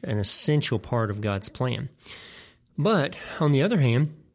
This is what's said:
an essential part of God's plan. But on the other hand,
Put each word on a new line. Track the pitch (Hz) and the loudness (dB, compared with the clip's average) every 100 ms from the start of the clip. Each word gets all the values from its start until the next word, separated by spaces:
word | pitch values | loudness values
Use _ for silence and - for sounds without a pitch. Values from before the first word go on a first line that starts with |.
an | - 104 | -6 -2
essential | 95 - - 151 - 110 | 0 0 2 2 0 -2
part | - 117 107 | -2 -2 -2
of | 104 | -2
God's | 107 98 - | -4 -4 -6
plan. | - 127 117 131 - - - - - - _ _ - | -4 -4 -4 -8 -12 -20 -20 -20 -20 -20 _ _ -2
But | 180 196 147 - - - | 2 2 0 -6 -10 0
on | 151 | 4
the | 135 | 4
other | 190 208 | 4 4
hand, | 127 120 151 - _ | 4 4 0 -4 _